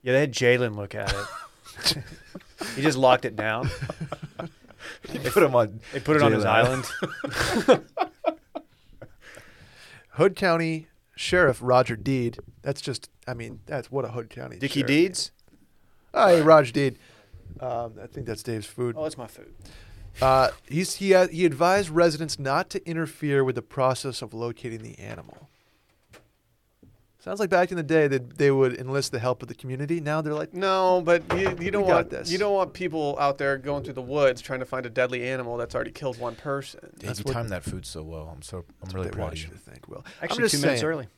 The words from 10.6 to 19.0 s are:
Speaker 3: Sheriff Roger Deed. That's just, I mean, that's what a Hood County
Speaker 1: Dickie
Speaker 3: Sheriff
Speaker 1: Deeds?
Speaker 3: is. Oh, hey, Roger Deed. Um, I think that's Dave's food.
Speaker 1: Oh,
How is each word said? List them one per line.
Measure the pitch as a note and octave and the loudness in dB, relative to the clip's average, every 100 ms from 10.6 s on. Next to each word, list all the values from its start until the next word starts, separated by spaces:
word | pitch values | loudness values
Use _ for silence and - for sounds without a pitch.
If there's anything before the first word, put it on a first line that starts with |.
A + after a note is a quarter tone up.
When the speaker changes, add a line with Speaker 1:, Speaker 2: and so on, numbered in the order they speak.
| E3 D#3+ D#3+ _ _ - | 0 -4 -8 _ _ -10
Speaker 3:
Sheriff | - F3+ D#3 B2 | 0 4 4 2
Roger | B2+ B2 B2+ A2+ | 4 4 4 -2
Deed. | G2+ C3+ A#2+ - - - | -2 0 -2 -4 -18 -10
That's | C3+ C#3 | -8 -6
just, | - A#2+ - _ - | -6 -8 -12 _ -12
I | |
mean, | A#2+ A2+ A2 - | -10 -10 -14 -8
that's | D3 A#2 | -8 -6
what | C#3 A#2 | -6 -4
a | |
Hood | A#2 A#2 | -6 -10
County | - B2+ A#2+ | -14 -14 -6
Speaker 1:
Dickie | C#3 C#3 | -4 -2
Speaker 3:
Sheriff | - | 2
Speaker 1:
Deeds? | C#3+ F#3 F3+ | 4 4 0
Speaker 3:
is. | - _ _ _ _ _ _ _ _ | -8 _ _ _ _ _ _ _ _
Oh, | - G#3+ | 4 6
hey, | F3 | 6
Roger | D#3 D#3 C3 | 8 8 8
Deed. | C3 C#3 A#2 - - _ - - - | 0 0 -2 -20 -20 _ -20 -18 -12
Um, | B2+ A#2 A#2+ G#2 | -8 -6 -8 -12
I | G2 | -16
think | - A#2 | -12 -10
that's | G#2+ | -8
Dave's | - A2 G#2 | -6 -8 -8
food. | - A#2+ | -6 -6
Speaker 1:
Oh, | A#2 | -4